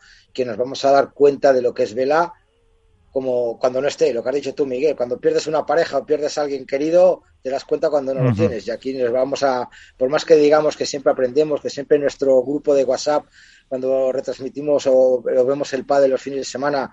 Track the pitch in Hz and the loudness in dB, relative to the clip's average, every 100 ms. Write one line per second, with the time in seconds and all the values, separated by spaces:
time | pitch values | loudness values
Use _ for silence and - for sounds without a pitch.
0 | _ _ _ - 123 110 131 131 135 139 | _ _ _ -6 -4 -4 -6 -2 2 4
1 | 123 - 143 135 143 127 120 117 113 110 | 2 2 2 4 2 4 0 -2 -4 -2
2 | 135 156 170 - _ _ _ _ _ _ | 0 0 0 -6 _ _ _ _ _ _
3 | _ 135 131 123 120 110 127 127 139 - | _ -6 -2 -2 -2 -2 -2 0 -4 0
4 | 156 117 117 143 135 143 135 127 160 185 | 0 0 -4 -4 -4 -4 -4 -2 -2 -2
5 | 123 123 160 156 151 151 - 156 160 139 | -4 -2 -2 -2 -2 -2 0 0 0 -2
6 | 120 147 147 151 147 139 127 139 156 175 | -2 -2 -2 -4 -4 -6 -6 -4 2 4
7 | 185 160 _ _ 131 135 - 147 156 143 | 4 2 _ _ -8 -6 -4 -2 0 -2
8 | 131 135 127 104 - 107 110 110 131 131 | -2 -2 0 0 -2 -2 -8 -8 -8 -4
9 | 120 127 135 139 139 127 117 - - - | -2 0 -2 0 0 0 -4 -12 -20 -4
10 | 131 151 - 156 147 151 151 - 127 143 | -2 0 4 4 6 4 2 -2 -6 -2
11 | 147 135 127 135 156 143 123 - 135 147 | -2 0 0 0 0 -2 -6 -10 0 0
12 | 139 - 135 131 123 147 147 139 127 120 | 0 -2 2 2 2 -2 0 2 2 0
13 | 147 147 - _ - _ _ 131 131 135 | 0 -2 -4 _ -20 _ _ -6 -2 0
14 | 131 131 135 123 131 123 147 143 135 131 | 0 -2 -6 -8 -10 -6 0 0 4 4
15 | 127 127 123 131 123 143 143 131 113 143 | 4 2 2 2 2 0 -4 -6 0 2
16 | 135 131 135 139 123 123 143 143 113 | 4 2 -4 -8 -8 -6 -4 -2 -4